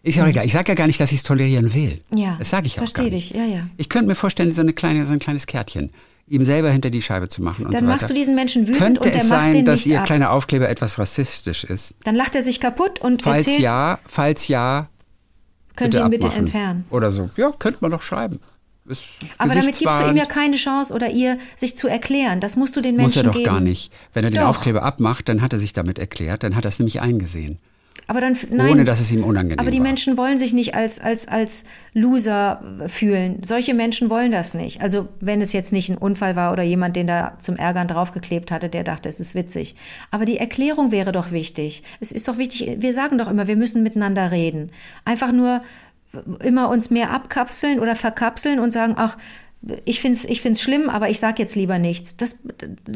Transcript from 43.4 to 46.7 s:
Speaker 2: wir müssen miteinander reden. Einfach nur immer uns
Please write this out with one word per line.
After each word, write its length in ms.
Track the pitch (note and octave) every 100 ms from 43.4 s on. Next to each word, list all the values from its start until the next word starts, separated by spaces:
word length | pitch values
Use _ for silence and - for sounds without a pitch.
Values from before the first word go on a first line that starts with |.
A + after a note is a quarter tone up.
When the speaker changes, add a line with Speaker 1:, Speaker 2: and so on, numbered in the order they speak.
| G3+
Speaker 2:
wir 100 | G#3+
müssen 280 | A#3 A3+
miteinander 480 | A3 G#3+ G3+ G3 F3+
reden. 380 | F3+ E3 D#3+ D#3 - - -
Einfach 260 | - A#3 B3+
nur 300 | B3 B3 B3 A#3+ - - _ _ - - F3+
immer 260 | - B3+
uns 220 | B3